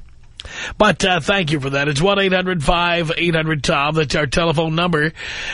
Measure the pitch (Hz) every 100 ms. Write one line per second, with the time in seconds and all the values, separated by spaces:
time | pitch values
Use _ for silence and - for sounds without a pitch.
0 | - - - - - - - - 208 175
1 | 190 180 139 196 160 156 135 139 143 143
2 | 190 196 190 185 185 180 139 175 175 170
3 | 160 160 170 160 156 156 127 151 143 156
4 | 151 170 147 180 170 156 160 160 175 156
5 | 156 - - - -